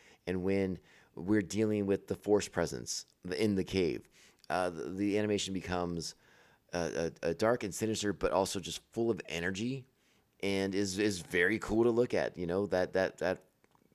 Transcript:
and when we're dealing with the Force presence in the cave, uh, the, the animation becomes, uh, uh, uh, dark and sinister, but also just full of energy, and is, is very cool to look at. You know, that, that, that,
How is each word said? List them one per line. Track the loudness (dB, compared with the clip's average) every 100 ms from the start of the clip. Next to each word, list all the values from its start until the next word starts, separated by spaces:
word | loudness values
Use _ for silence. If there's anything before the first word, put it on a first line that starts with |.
| -20 -12 -6
and | -2
when | 0 2 0 -2 -12 -20 _
we're | -8 2 2
dealing | 2 0 2 2 2
with | 0 -2
the |
Force | -4 4 4 4
presence | -2 -2 -4 -8 -10 -10 _ -6 0
in | 2
the | 2
cave, | 0 0 0 -2 -10 _ -20 _ -4
uh, | -2 -2
the, | -4 -6
the | -2 0 2
animation | 2 0 -2
becomes, | -6 -2 -2 -2 -4 -6 -12 _ -20 -20 _ _
uh, | -4 -2 -2
uh, | -4 -2
uh, | -4 2
dark | 2 2
and | -2
sinister, | -4 -2 0 -2
but | 0 2
also | 2 2 -2
just | -8 -10 -8
full | -2 0
of | 0 -4
energy, | -4 -2 -2 -4 -6 -12 _ _ _ _ _
and | -2 0 2
is, | 0 0 0
is | 0 0
very | -2 2 2 2
cool | 0 2
to | 4
look | 4 2
at. | 0 -2 -4
You | -2
know, | -2 0
that, | 0 2
that, | 0 0 0
that, | -2 -2 -8 _ _ _ _